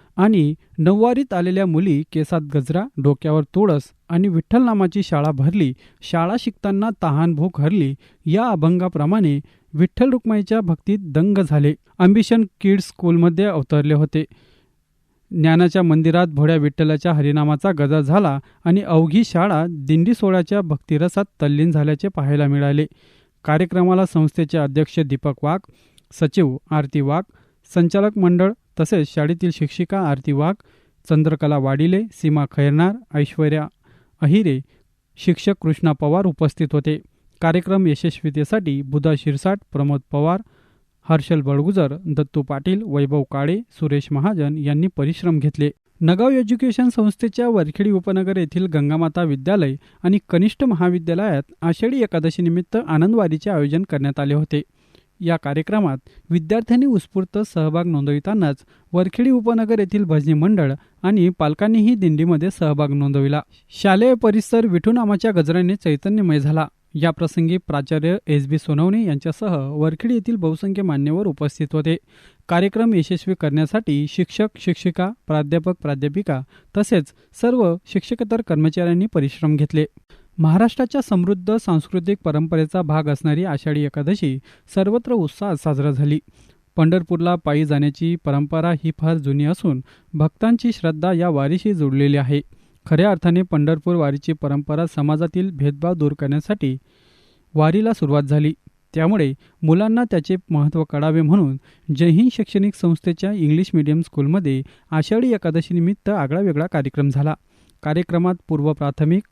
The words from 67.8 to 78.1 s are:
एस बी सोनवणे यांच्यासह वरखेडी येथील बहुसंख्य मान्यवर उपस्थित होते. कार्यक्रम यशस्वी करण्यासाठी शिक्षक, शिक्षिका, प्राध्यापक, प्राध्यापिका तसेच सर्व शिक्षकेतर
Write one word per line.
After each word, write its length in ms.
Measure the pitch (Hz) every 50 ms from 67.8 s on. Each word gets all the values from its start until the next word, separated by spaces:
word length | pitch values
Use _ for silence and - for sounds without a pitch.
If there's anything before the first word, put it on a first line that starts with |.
| 143 - 160 151 151 165 185 208 -
एस 200 | - 151 143 139
बी 100 | 135 151
सोनवणे 480 | 151 - - 151 147 160 185 202 226 226
यांच्यासह 520 | 185 147 139 - 165 156 - 220 208 170
वरखेडी 560 | 143 135 135 147 151 151 160 160 - - 233 247
येथील 220 | 226 190 240 233
बहुसंख्य 460 | 208 165 160 160 160 - 196 196 196
मान्यवर 460 | 196 180 147 139 139 147 156 180 208
उपस्थित 400 | 190 139 - 147 147 - - 156 143 -
होते. 240 | 156 143 160 165 - - _ _ _ _ _ _ _ _ -
कार्यक्रम 440 | 175 175 190 196 - 220 233 233 214
यशस्वी 420 | 175 156 - 180 165 - 185 185 -
करण्यासाठी 640 | - 151 139 156 156 147 - 226 226 - 147 143 147 147
शिक्षक, 380 | - - 175 - - - 214 214 - -
शिक्षिका, 520 | - 190 175 - - 180 165 - 180 196 240 - _
प्राध्यापक, 460 | - 156 151 151 143 165 165 160 185 180 -
प्राध्यापिका 600 | - 147 143 135 139 147 143 190 202 - 147 131 131 - _ _ _ _ -
तसेच 280 | 196 208 - - 180 143 - - _ _ _ _ -
सर्व 340 | - 240 247 247 214 175 165 185 -
शिक्षकेतर 560 | - - 196 - -